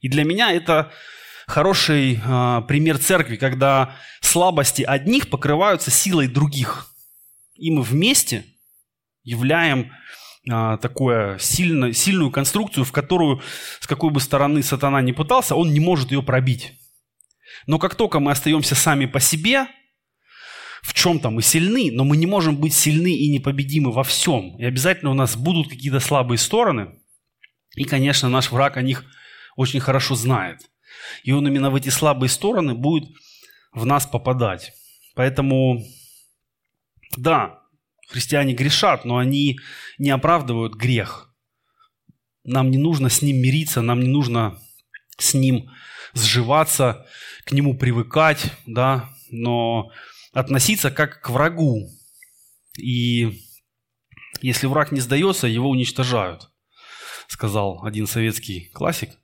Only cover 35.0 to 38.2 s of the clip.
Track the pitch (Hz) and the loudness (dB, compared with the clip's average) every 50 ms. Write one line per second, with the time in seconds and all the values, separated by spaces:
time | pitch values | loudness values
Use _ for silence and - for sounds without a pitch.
35 | _ _ _ - 127 131 131 135 139 135 135 131 131 127 127 117 107 - - - | _ _ _ -2 -2 -2 0 0 0 0 2 2 2 2 0 0 -4 -10 -16 -20
36 | - - - _ _ _ _ _ _ _ _ _ _ _ _ _ _ _ _ _ | -20 -20 -20 _ _ _ _ _ _ _ _ _ _ _ _ _ _ _ _ _
37 | _ - - - 123 160 165 143 110 90 - - _ _ _ _ _ _ _ _ | _ -14 -12 -4 0 0 2 2 0 -2 -6 -16 _ _ _ _ _ _ _ _
38 | _ _ - 127 | _ _ -10 -8